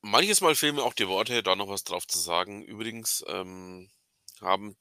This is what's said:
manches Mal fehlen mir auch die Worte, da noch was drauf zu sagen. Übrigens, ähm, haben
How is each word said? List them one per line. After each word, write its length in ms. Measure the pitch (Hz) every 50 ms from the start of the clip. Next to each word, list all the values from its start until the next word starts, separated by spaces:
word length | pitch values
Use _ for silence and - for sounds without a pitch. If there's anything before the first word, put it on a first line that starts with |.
| -
manches 360 | 104 101 120 175 202 214 -
Mal 120 | - 165 151
fehlen 220 | - - 147 147
mir 80 | 147 127
auch 100 | 120 -
die 140 | - 113 92
Worte, 360 | 95 95 113 110 123 120 104
da 120 | 95 92
noch 140 | 95 101 98
was 160 | 101 98 -
drauf 200 | - 92 90 -
zu 140 | - - -
sagen. 420 | 82 87 85 85 92 95 101 101
Übrigens, 640 | - - 107 107 110 113 110 113 110 - - - - -
ähm, 640 | - 98 92 92 92 92 92 92 92 92 92 - _ _ _ _ _ _ _ - - -
haben 360 | - 92 95 95 101 107 98 _